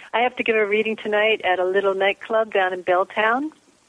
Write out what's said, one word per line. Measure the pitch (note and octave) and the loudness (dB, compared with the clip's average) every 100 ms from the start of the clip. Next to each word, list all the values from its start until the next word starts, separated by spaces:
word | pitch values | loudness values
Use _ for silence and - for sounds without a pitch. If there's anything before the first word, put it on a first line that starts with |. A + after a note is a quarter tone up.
| - | -6
I | A3+ | 0
have | B3 A#3+ | 0 -2
to | |
give | A#3 A3 | 0 0
a | G3+ | 2
reading | G#3+ A3 G#3+ | 0 0 -4
tonight | G#3+ G#3 A3 A3 F3+ | -2 2 2 2 0
at | F#3 | 0
a | F3+ | 2
little | G3 G3 | 2 2
nightclub | F#3+ G3 F#3+ - A3 A3 | 2 0 -2 -2 -2 0
down | G3+ F#3 | 0 0
in | F#3 | -2
Belltown, | F3+ F3+ G3 A3 A3 B3 D#4 - _ _ | 0 0 0 0 0 0 -4 -10 _ _